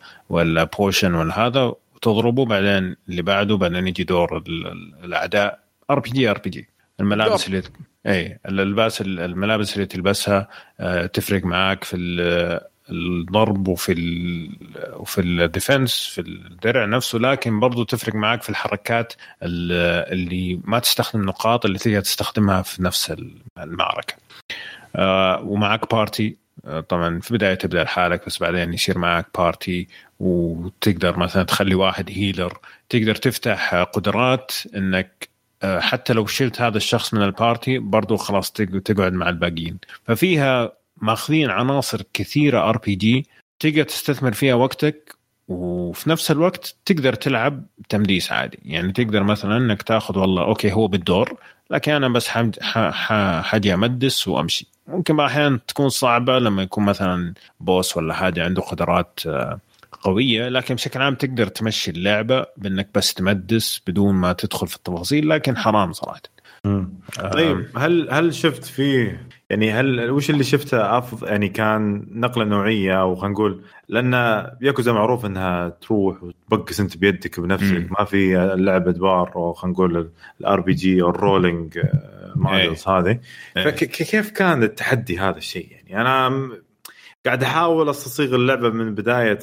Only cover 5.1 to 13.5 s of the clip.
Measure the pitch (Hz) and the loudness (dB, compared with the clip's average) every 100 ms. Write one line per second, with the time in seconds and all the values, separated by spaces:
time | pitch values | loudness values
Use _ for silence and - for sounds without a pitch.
5.1 | 85 - 104 101 - _ _ - 139 135 | -4 0 0 0 -2 _ _ -2 -2 0
6.1 | 131 117 101 98 - - _ _ - 101 | 2 2 2 -4 -10 -14 _ _ -2 0
7.1 | 202 226 208 - 95 - - - _ 113 | 2 2 2 0 -4 -6 -16 -20 _ -2
8.1 | 95 80 - - 98 98 101 113 - 95 | 0 -2 -8 -6 0 0 2 0 0 -6
9.1 | 92 90 90 101 110 101 101 95 92 92 | -4 -6 -2 0 0 0 -2 -4 -2 0
10.1 | 98 - 101 101 - - - 90 90 87 | 0 2 0 0 -14 -20 -10 -4 -2 -2
11.1 | - - 98 90 90 95 95 - 90 87 | -4 -2 -2 0 0 0 -2 -4 -6 -4
12.1 | 87 87 87 87 85 - _ - 85 87 | -2 0 0 0 -4 -8 _ -12 -6 -4
13.1 | 87 82 101 107 | -4 0 2 2